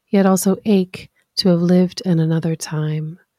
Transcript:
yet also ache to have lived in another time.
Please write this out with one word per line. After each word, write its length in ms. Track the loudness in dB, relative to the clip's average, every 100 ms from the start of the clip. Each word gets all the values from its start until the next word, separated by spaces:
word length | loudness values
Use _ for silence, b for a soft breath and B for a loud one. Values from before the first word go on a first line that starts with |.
| -4
yet 180 | 0 2
also 300 | 2 0 -2
ache 440 | 0 0 0 -8 -20 _ _ -2
to 120 | 0
have 120 | 2
lived 400 | 4 2 2 -2
in 140 | -2 0
another 380 | 2 0 -2 -6
time. 640 | -6 -6 -4 -4 -8 -14 _